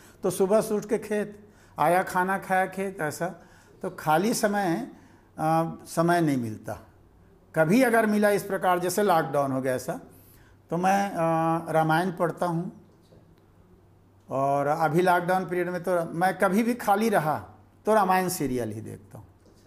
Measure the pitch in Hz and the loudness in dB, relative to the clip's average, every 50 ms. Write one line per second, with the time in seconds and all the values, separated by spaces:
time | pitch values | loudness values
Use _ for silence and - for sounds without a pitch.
0 | - - - - - 185 180 - 190 185 214 220 - - 214 208 208 - 226 208 | -20 -20 -10 -6 -4 -2 0 0 2 4 4 2 2 0 -2 -4 -2 -2 -4 -4
1 | - - 214 208 202 208 - - - - - - - - - - 147 165 175 185 | -2 -2 -4 -4 -4 -6 -10 -18 -20 -20 -20 -20 -20 -10 -4 0 2 2 2 2
2 | 185 - - 180 180 190 196 190 190 - 185 185 190 185 190 196 196 196 190 - | 0 0 0 -2 0 0 -2 -4 -2 -2 0 0 0 0 -4 -6 -6 -6 -6 -6
3 | 156 147 - - 170 180 - - - - - - - - - - - 180 175 - | -6 -6 -6 -6 -6 -8 -8 -10 -20 -20 -20 -20 -20 -20 -16 -12 -10 -10 -10 -4
4 | - 156 156 165 190 233 - - 226 202 208 202 196 170 165 214 262 - - - | 0 2 2 2 2 0 0 0 0 0 0 0 0 0 -2 -2 -4 -8 -14 -18
5 | - - - - _ _ _ - 160 160 160 165 165 165 - - - - - 165 | -20 -20 -20 -20 _ _ _ -4 -2 0 0 0 0 -2 -6 -12 -14 -6 -2 0
6 | 165 175 175 175 165 151 139 127 117 110 107 101 - 117 104 - - - - - | 2 2 2 2 2 2 0 0 -2 -6 -8 -10 -12 -12 -12 -12 -14 -20 -20 -20
7 | - - _ _ - - - _ _ _ - 160 160 156 202 262 262 233 226 226 | -20 -20 _ _ -20 -20 -20 _ _ _ 0 0 2 4 4 4 4 4 4 4
8 | 220 214 208 208 208 208 202 190 - - 190 180 190 185 180 175 175 180 175 214 | 4 2 2 4 4 4 2 2 0 -2 -4 -2 0 2 2 2 0 -2 0 0
9 | 208 196 170 165 151 143 143 143 139 135 131 131 131 131 127 120 - 165 190 269 | 2 2 2 2 2 0 0 0 0 0 -2 -2 -2 -2 -2 -2 -4 -6 -8 -10
10 | - - - - - - - - - - - _ _ - - 175 185 185 196 196 | -12 -18 -20 -20 -20 -20 -20 -20 -20 -20 -20 _ _ -6 -4 0 2 2 2 2
11 | 202 196 165 165 165 165 165 165 165 165 165 165 165 165 160 160 160 156 156 170 | 0 -2 -2 -2 0 0 2 2 2 0 0 -2 -2 0 0 2 2 4 2 2
12 | 185 185 170 - 175 165 160 - 185 175 165 165 180 214 - - - - _ _ | 2 0 -2 -2 -2 -2 -2 -2 -4 -2 -2 -4 -4 -6 -10 -16 -20 -20 _ _
13 | _ _ - - - _ _ _ _ _ _ _ - _ - - _ _ _ _ | _ _ -20 -20 -20 _ _ _ _ _ _ _ -20 _ -20 -20 _ _ _ _
14 | _ _ _ _ _ - 127 131 139 139 139 143 139 147 156 165 160 151 147 175 | _ _ _ _ _ -6 -4 -2 0 0 0 0 0 0 0 0 0 2 2 2
15 | 185 185 175 180 170 180 185 185 185 160 180 180 175 180 180 175 165 190 180 170 | 4 4 4 2 2 0 0 -2 -2 -4 -4 -4 -4 -4 -4 -6 -4 -2 -2 -2
16 | 165 - 156 165 180 190 185 185 208 190 185 220 233 233 247 240 - 208 196 202 | -2 -4 -2 0 0 0 0 2 0 2 2 2 2 0 -2 -2 0 0 2 2
17 | 226 226 202 165 151 156 139 107 - - - - - _ _ _ - - 214 214 | 2 2 2 2 0 0 -2 -4 -6 -12 -20 -20 -20 _ _ _ 0 2 2 4
18 | 196 190 185 185 185 175 170 - 147 127 127 123 113 110 104 110 107 107 107 104 | 4 4 2 2 2 0 -2 -4 -4 -2 -2 -4 -4 -6 -8 -10 -12 -12 -14 -16
19 | - - - 107 - - _ _ _ _ _ _ - | -16 -20 -20 -20 -20 -20 _ _ _ _ _ _ -20